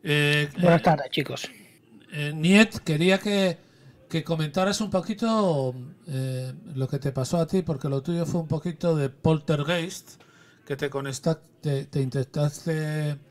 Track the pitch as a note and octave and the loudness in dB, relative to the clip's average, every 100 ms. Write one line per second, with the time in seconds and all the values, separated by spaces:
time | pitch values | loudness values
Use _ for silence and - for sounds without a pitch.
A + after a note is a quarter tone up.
0 | D#3+ D3 D3 D3 D3 - F3 E3+ F3+ D3+ | 0 2 4 2 0 2 4 6 6 2
1 | - - C3+ A#2 - - - - _ - | 0 -4 -4 -6 -10 -16 -20 -20 _ -20
2 | - D3+ D3 D#3 D#3+ G3 A3 A3 - D3+ | -14 -8 -6 0 6 6 6 2 -2 2
3 | F3 F#3+ G#3 G3+ F#3+ E3 - _ - - | 4 2 2 2 2 -2 -10 _ -20 -20
4 | - D#3+ D#3 E3 D#3 F#3 F#3+ G3+ G#3+ F#3+ | -6 -6 -2 -2 0 0 0 0 -2 -2
5 | E3+ G#3 A3+ A3 G3 D3+ C3 B2+ C3 F3+ | -2 -4 0 2 2 2 -2 -6 -14 -16
6 | - C3 C3 B2+ B2+ C#3 - C#3 C3 - | -8 -6 -4 -6 -8 -12 -12 -6 -4 -2
7 | C#3+ C3+ B2+ F3 D#3+ F#3+ F3 C#3+ D3 C3+ | -4 -4 -2 0 0 0 -2 -4 -2 -4
8 | C#3 E3+ E3 F3 D#3+ D#3 F3+ D#3 F3 D#3+ | -2 -2 -2 -4 -2 -4 -4 -2 0 2
9 | C#3 - D#3+ D#3 D3 D3+ D3 F3 E3 F#3+ | 0 0 2 2 2 -2 0 -2 -2 -8
10 | - - - - - - - C#3 C#3+ C#3 | -18 -20 -20 -20 -20 -20 -10 -6 -4 -4
11 | C#3 C3 E3+ D#3+ - _ D3+ C#3 D3 D#3 | -6 -2 -2 -2 -6 _ -4 -4 -2 -2
12 | C3 C3+ C3 D#3 D3 D3 E3+ D#3 D3+ D3+ | -2 -2 -4 0 -2 -2 -4 -2 -2 -4
13 | D3+ C#3+ - | -4 -6 -10